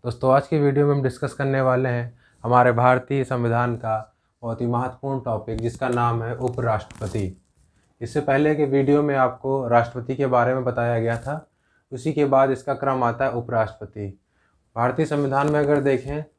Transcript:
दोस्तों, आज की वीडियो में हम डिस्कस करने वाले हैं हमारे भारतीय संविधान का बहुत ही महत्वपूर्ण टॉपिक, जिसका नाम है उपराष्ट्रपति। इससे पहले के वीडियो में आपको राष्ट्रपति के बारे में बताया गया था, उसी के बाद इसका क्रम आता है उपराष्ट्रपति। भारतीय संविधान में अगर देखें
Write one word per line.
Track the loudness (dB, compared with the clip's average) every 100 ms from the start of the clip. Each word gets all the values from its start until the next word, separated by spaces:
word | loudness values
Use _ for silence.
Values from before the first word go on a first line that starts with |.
दोस्तों, | -6 0 4
आज | 4 4
की | 2
वीडियो | 2 4 2
में |
हम | 2
डिस्कस | -2 -4 -8
करने | -4 -2 2
वाले | 2 2 0
हैं | -2 -4 -12 _ _
हमारे | 4 6 6
भारतीय | 6 4 4 0 -2
संविधान | -2 -2 0 0 0 -4
का | -4 -6 -8 _ _ _
बहुत | -10 -4
ही | -2
महत्वपूर्ण | -2 -4 -8 -6 -6
टॉपिक, | -4 -6 -6 -6
जिसका | -6 -4 -2
नाम | 0 0 -2
है | -4 -4
उपराष्ट्रपति। | -4 -2 -2 -2 -6 -12 -8 -6 -6 -8 _ _ _ _ _ _
इससे | -6 -4
पहले | 0 2 2 2
के | 2
वीडियो | 2 4 4
में | 2 2
आपको | 0 -2 -4 -4 2
राष्ट्रपति | 2 2 -6 -8 -2
के | 2
बारे | 2 2
में | 0
बताया | -2 -2 -2 0
गया | -2 -2
था, | -6 -10 -12 _ _ _ _
उसी | -6 -4
के | 0 4
बाद | 4 4
इसका | 0 -4 -2
क्रम | -2 0
आता | 0 0 -2
है |
उपराष्ट्रपति। | -4 -2 -2 -2 -6 -14 -10 -12 -12 _ _ _ _ _ -4
भारतीय | -2 0 -2
संविधान | -2 0 0 0
में | 0
अगर | 2 2
देखें | 2 -2 -4 -10 -10